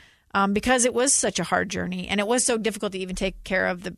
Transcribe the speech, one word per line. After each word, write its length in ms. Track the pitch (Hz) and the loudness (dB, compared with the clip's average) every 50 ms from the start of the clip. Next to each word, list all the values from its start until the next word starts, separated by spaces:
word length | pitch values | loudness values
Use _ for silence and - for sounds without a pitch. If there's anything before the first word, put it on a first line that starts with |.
| - - _ _ _ _ - | -20 -20 _ _ _ _ 0
um, 200 | 196 196 196 202 | 2 2 2 2
because 320 | 208 - 247 262 247 233 | 0 2 2 4 4 4
it 80 | 247 220 | 4 4
was 200 | 240 254 285 - | 2 2 2 2
such 240 | - - 208 - | 2 2 0 0
a 60 | - 165 | -2 -2
hard 240 | - 180 185 180 | 0 0 0 0
journey 400 | 170 - 185 175 180 185 180 180 | 0 -4 -4 -4 -4 -6 -6 -4
and 140 | - 196 208 | -2 -2 0
it 60 | 202 | 2
was 180 | 214 247 254 254 | 2 2 2 2
so 120 | - 240 | 2 0
difficult 360 | 226 208 226 208 214 220 202 196 | 0 0 -4 -4 -4 -6 -6 -4
to 60 | 185 | -6
even 180 | 190 185 185 | -6 -6 -4
take 260 | - 202 190 - - - | -2 -4 -4 -4 -6 -6
care 240 | - 190 185 185 | -4 -2 0 0
of 160 | 185 185 175 185 | 0 -2 -4 -8
the, 140 | 180 - | -12 -12